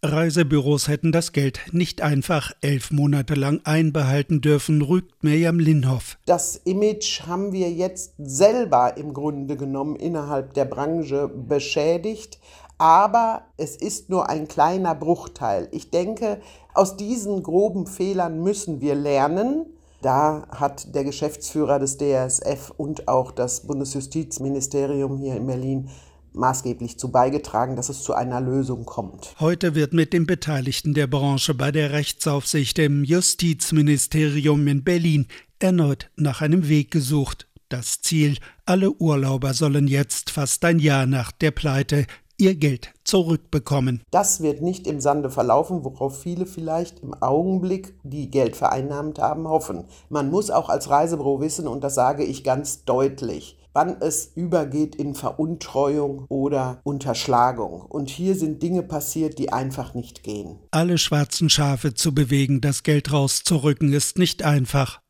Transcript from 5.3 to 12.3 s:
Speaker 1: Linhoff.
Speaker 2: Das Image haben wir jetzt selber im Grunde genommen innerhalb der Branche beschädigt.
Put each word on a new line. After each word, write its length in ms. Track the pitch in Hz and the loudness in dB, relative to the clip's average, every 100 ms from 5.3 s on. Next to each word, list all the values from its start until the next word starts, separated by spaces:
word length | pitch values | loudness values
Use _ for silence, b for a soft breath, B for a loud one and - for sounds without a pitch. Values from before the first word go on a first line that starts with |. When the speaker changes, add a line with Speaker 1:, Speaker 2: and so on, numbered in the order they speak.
| 151 165 170 | 4 4 4
Speaker 1:
Linhoff. 580 | 160 156 131 127 - - - | 4 4 4 0 -4 -12 0
Speaker 2:
Das 300 | 175 - - | 0 0 -4
Image 680 | - 190 214 208 - - | -2 2 2 0 -4 -6
haben 280 | 147 175 202 | -6 -4 -2
wir 180 | 190 175 | -2 -2
jetzt 440 | 170 180 185 - - | 0 -4 -4 -14 -14
selber 800 | 143 135 202 240 220 131 123 - | -8 4 6 6 2 4 4 0
im 180 | 151 | -10
Grunde 440 | 135 151 143 135 139 | -6 -4 -4 -6 -6
genommen 400 | 139 135 143 151 | -4 -4 -4 -4
innerhalb 560 | 165 165 143 143 135 | -4 -4 -2 -4 -2
der 120 | - 135 | -2 -2
Branche 600 | 131 143 165 147 139 139 | -2 -2 -2 -2 -2 -2
beschädigt. 1120 | - 117 143 139 - 151 170 185 214 - | -6 -2 -2 0 0 2 0 -2 -8 -14